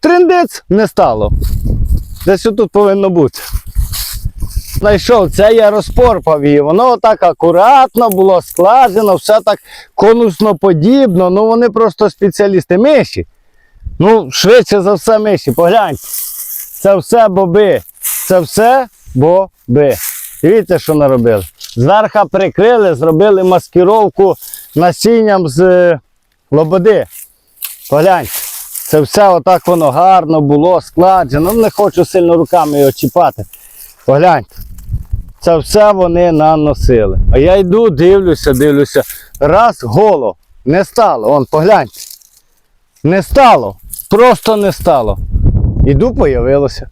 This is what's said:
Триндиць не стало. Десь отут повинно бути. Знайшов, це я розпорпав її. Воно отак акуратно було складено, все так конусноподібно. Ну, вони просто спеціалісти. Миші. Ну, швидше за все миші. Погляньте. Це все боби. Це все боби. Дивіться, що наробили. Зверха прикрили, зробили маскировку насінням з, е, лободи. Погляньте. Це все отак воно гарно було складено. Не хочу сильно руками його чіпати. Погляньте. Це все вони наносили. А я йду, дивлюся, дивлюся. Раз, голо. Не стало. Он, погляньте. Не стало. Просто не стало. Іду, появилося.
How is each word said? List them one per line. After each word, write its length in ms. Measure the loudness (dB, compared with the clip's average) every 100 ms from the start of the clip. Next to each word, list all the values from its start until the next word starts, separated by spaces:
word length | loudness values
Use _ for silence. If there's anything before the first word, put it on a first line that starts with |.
Триндиць 640 | 2 2 2 0 0 -6 _
не 200 | 0 0
стало. 440 | 0 0 0 -2 -2 -2 -4 -4 -4 -2 -4 -6 -8 -2
Десь 200 | 0 -2
отут 240 | -2 -2
повинно 400 | 0 0 2 0
бути. 280 | 0 -2 -2 -10 -10 -8 -6 -6 -6 -10 -10 -10 -8 -8 -8 -8 -4
Знайшов, 520 | 0 -2 0 0 0
це 240 | 0 2
я 160 | 4 2
розпорпав 760 | 2 -2 0 0 0 -2 0
її. 160 | 2 2
Воно 300 | 2 2 2
отак 320 | 2 0 2
акуратно 880 | 0 0 0 2 4 4 2 0 -2
було 320 | 0 2 0
складено, 720 | -2 -2 2 4 2 2 0
все 260 | -2 0 0
так 180 | 0 -4 _ -20 -20
конусноподібно. 1400 | -2 2 2 0 0 -2 0 0 0 2 2 2 0 0
Ну, 160 | 0 0
вони 220 | 0 0
просто 420 | 0 -2 0 -4
спеціалісти. 680 | 0 -4 0 0 0 -2 0
Миші. 480 | 2 2 0 -6 -12 _ _ _ _ _ -18 -2
Ну, 320 | 2 2 0
швидше 520 | -4 2 4 4 0
за 120 | 0
все 240 | -2 0 0
миші. 340 | 0 -2 -2
Погляньте. 500 | 0 2 2 0 -6 -12 -12 -12 -14 -14 -14 -16 -4
Це 160 | 0 0
все 320 | 0 0 2
боби. 520 | 0 0 0 2 0 -4 -14 -10 -10 -2
Це 140 | -2
все 460 | -2 -2 2 0 -2 _ -10
боби. 840 | -2 0 2 -2 _ -4 0 0 -2 -6 -14 -18 -4
Дивіться, 360 | 0 0 0 -4
що 160 | -2
наробили. 500 | 0 0 0 0 -2 -4 _ -16 -4
Зверха 480 | 0 2 0 -2
прикрили, 680 | -2 -2 -4 0 2 2 0
зробили 500 | 0 0 2 2 2
маскировку 920 | 2 0 0 0 2 2 0 0 0 0 -8 -20 -10
насінням 720 | -2 -2 0 0 0 2 0 -2
з, 120 | 0
е, 400 | 2 4 2 0 _ _ _ _ _
лободи. 560 | -2 0 0 2 0 -2 -12 -20 _ _ _ -18 -18 -4
Погляньте. 400 | 0 2 0 -2 -10 -12 -16 -16 -16 -4
Це 100 | -2
все 280 | -2 2 2
отак 380 | 2 2 0 0
воно 240 | 0 0
гарно 500 | 0 2 2 2 0
було 400 | 2 0 2 0
складено. 720 | -2 0 2 2 0 -2 -2
Не 180 | 0 -2
хочу 340 | 0 -4 -2
сильно 320 | -2 0 0 0
руками 420 | 0 0 0 0
його 140 | 0
чіпати. 520 | 0 -4 0 -2 -2 -16 -16 -20 -20 -20 _ -2
Погляньте. 500 | 2 2 0 -4 -18 -18 -18 -12 -12 -8 -10 -10 -8
Це 160 | -2 -2
все 360 | 0 2 2
вони 400 | 2 0 0 0
наносили. 840 | 2 0 0 0 0 2 2 0 0 2
А 60 | 4
я 180 | 4 2
йду, 340 | 2 2 0
дивлюся, 640 | 2 2 4 2 -2 -2
дивлюся. 500 | 0 0 2 0 -2 -4 -10 -20 -4
Раз, 420 | 0 2 2 -2
голо. 540 | -4 0 2 0 -2 -8 _ _
Не 200 | -2 -2
стало. 480 | -2 0 0 0 0
Он, 140 | 0 0
погляньте. 500 | -2 2 2 0 -10 -20 -20 _ _ _ _ _ _ _ _
Не 180 | -2 -2
стало. 540 | 0 2 4 4 0 -10 -18 -20 -4
Просто 460 | 2 2 2 0 -2
не 160 | -2
стало. 460 | -2 0 0 0 -6 -4 0 0 0 -2 0 0
Іду, 280 | 2 0
появилося. 760 | 0 -2 0 0 0 -2 -6 -16